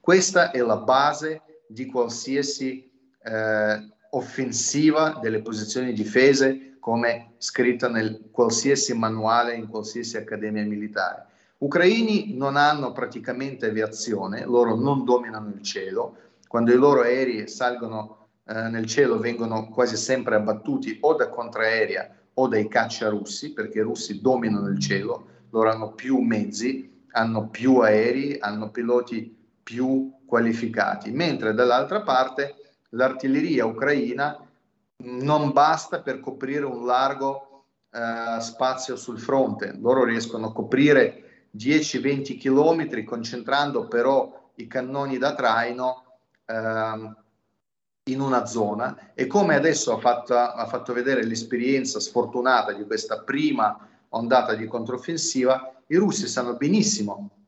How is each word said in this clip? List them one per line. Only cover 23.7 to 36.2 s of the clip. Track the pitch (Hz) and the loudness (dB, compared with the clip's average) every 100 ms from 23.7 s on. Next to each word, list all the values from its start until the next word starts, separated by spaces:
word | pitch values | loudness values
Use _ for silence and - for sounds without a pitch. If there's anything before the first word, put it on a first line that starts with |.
| 110 | -2
i | |
russi | 110 123 - 98 | -2 -4 -6 -2
dominano | 113 127 113 101 101 | 0 2 2 0 0
il | 98 | -2
cielo, | 98 98 101 - - - _ | 0 -2 -2 -8 -10 -20 _
loro | 113 110 | 2 2
hanno | 113 110 | 2 -4
più | - 127 131 | -10 0 2
mezzi, | 113 110 98 - 117 - - _ _ | 2 0 -2 -4 -4 -4 -8 _ _
hanno | 117 113 113 110 | -2 0 0 -4
più | - 123 127 | -2 4 6
aerei, | 110 107 117 127 143 143 | 6 6 4 0 -2 -4
hanno | 104 107 107 | -6 -6 -8
piloti | 117 117 120 120 117 110 - _ _ | -6 0 0 0 -8 -10 -16 _ _
più | - 117 131 135 135 - _ | -14 -4 0 0 -2 -10 _
qualificati, | 120 117 113 113 110 98 101 113 | 2 2 0 -4 -2 -2 -2 -6
mentre | 123 170 131 110 | -2 -2 0 -2
dall'altra | 107 123 123 143 202 | 2 4 4 2 -4
parte | 208 131 131 - 139 - - _ _ | 0 2 0 -2 -8 -8 -20 _ _
l'artiglieria | 113 131 131 135 135 160 139 | 0 0 0 0 0 2 2
ucraina | 110 113 135 147 120 127 143 - - _ _ _ _ _ | 0 0 0 0 0 -2 -4 -6 -16 _ _ _ _ _
non | 123 123 135 151 147 | -12 -6 0 2 2
basta | 139 151 160 - 175 | 4 4 2 -2 -8
per | - | -6
coprire | 131 | -8